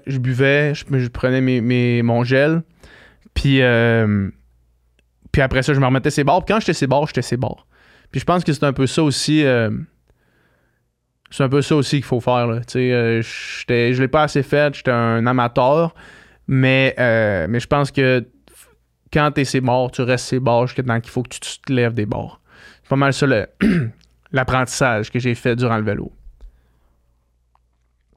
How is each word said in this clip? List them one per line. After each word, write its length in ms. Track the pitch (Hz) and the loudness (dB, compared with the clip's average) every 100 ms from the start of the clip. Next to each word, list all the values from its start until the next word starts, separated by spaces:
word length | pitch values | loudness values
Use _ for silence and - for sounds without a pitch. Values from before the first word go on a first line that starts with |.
| - | -6
je 120 | 135 | -4
buvais, 560 | 127 123 135 143 147 | -2 0 2 2 2
je, 100 | 143 - | -2 -4
je 180 | 135 123 | -2 -2
prenais 320 | - 127 131 | -2 -2 0
mes, 200 | 131 127 | 2 0
mes, 420 | 113 123 123 120 | 0 0 2 2
mon 220 | 117 117 | 2 0
gel. 380 | 117 131 147 165 165 _ - - - _ _ | 2 2 2 0 -4 _ -20 -20 -20 _ _
Puis, 280 | - 143 135 | -2 2 4
euh, 680 | 127 120 117 117 107 104 98 - _ _ _ _ _ _ _ _ - | 4 4 2 2 2 0 -2 -8 _ _ _ _ _ _ _ _ -4
puis 100 | - | 0
après 200 | 135 127 | 0 0
ça, 120 | 131 | 0
je 60 | 139 | 2
me 60 | 131 | 2
remettais 240 | 131 131 | 2 0
ses 140 | 147 | 0
bords. 200 | 135 165 | 2 0
Puis 100 | - | 2
quand 60 | 208 | -2
j'étais 120 | - | 0
ses 140 | 165 135 | -2 0
bords, 200 | 135 151 | 0 0
j'étais 160 | - | -4
ses 140 | 120 123 | -4 -4
bords. 300 | 120 - _ _ _ _ _ | -4 -8 _ _ _ _ _
Puis 100 | 135 | -8
je 40 | |
pense 200 | - 180 | 0 0
que 80 | 170 | 0
c'est 120 | 143 | 0
un 80 | 147 | 0
peu 140 | 135 135 | 0 -2
ça 160 | - | 2
aussi, 420 | 156 131 - 156 | 0 0 0 2
euh, 260 | 147 123 110 113 156 _ _ _ _ _ _ _ _ _ _ _ _ _ _ | 2 2 0 -4 -10 _ _ _ _ _ _ _ _ _ _ _ _ _ _
c'est 140 | - | -4
un 40 | 135 | 0
peu 140 | 139 | 0
ça 140 | 139 156 | 2 0
aussi 200 | 131 147 | 2 -2
qu'il 80 | |
faut 160 | 123 123 | -2 -4
faire, 260 | 117 123 120 | 0 0 0
là. 120 | 117 | -4
Tu 120 | 117 | -6
sais, 200 | 127 127 | -2 0
euh, 300 | 123 117 117 | 0 0 0
j'étais, 720 | 117 - - - - 120 120 | -4 -10 -12 -14 -4 0 0
je 80 | 123 | 0
l'ai 60 | 131 | 0
pas 160 | 156 | 2
assez 180 | 151 147 | 0 0
fait, 320 | 131 143 147 | 0 0 0
j'étais 160 | 139 - | -2 -2
un 340 | 120 117 113 117 | 0 0 0 0
amateur. 680 | 127 120 127 123 151 165 - - - - _ - | 0 0 2 2 2 0 -4 -20 -20 -20 _ -4
Mais, 480 | 135 131 131 131 - | 0 2 4 2 2
euh, 480 | 123 113 107 98 80 | 2 2 2 0 -2
mais 120 | 117 | -4
je 80 | - | -2
pense 240 | 147 135 | -2 0
que 340 | - 131 127 120 _ _ - - _ _ _ _ | 0 2 2 -2 _ _ -20 -20 _ _ _ _
quand 200 | 156 147 | 0 0
t'es 120 | 143 | 0
ses 160 | 135 135 | -2 0
bords, 300 | 127 123 123 | 0 0 -2
tu 120 | - | -4
restes 240 | 123 127 - | -2 -2 -2
ses 140 | 131 | -2
bords 260 | 131 117 127 | 2 2 0
jusqu'à 160 | - | -4
temps 180 | 131 117 | -4 -4
qu'il 100 | - | -4
faut 120 | - | -8
que 80 | 120 | -8
tu 100 | - | -10
te 320 | - - - | -14 -14 -4
lèves 220 | 131 120 | 0 0
des 120 | 117 104 | -2 -4
bords. 340 | - 110 - _ - - - | -4 -8 -14 _ -20 -20 -20
C'est 60 | _ | _
pas 80 | 139 | 0
mal 160 | 139 | 2
ça 140 | 131 143 | 2 0
le, 200 | 120 95 _ | 0 -2 _
<clears throat> 300 | 202 180 113 - _ _ _ | 0 0 -2 -8 _ _ _
l'apprentissage 800 | 135 127 127 127 - 139 110 107 | -4 -2 -2 -2 0 0 0 -2
que 80 | 127 | -4
j'ai 160 | 123 | -2
fait 220 | 117 127 120 | -2 -2 -2
durant 200 | 123 113 | 0 -2
le 80 | |
vélo. 280 | 107 101 - - - - - _ _ _ _ _ _ _ _ _ _ _ _ _ _ _ _ | -2 -4 -8 -14 -20 -20 -20 _ _ _ _ _ _ _ _ _ _ _ _ _ _ _ _